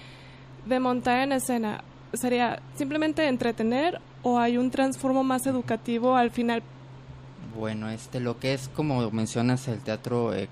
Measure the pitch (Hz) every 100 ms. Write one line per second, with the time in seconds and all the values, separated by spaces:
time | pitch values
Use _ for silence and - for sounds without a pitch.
0 | - - - - - - 208 254 254 247
1 | 247 247 277 262 247 240 214 - - -
2 | - 226 247 240 240 - - - 277 302
3 | 311 311 311 254 233 226 226 254 330 349
4 | - - 254 240 233 240 254 277 269 262
5 | 269 262 262 254 262 254 233 226 - 233
6 | 247 254 240 240 233 233 - - - -
7 | - - - - - 113 110 107 110 113
8 | - 131 120 117 131 135 131 - 151 127
9 | 113 110 110 120 120 127 131 107 - 110
10 | - 120 117 98 98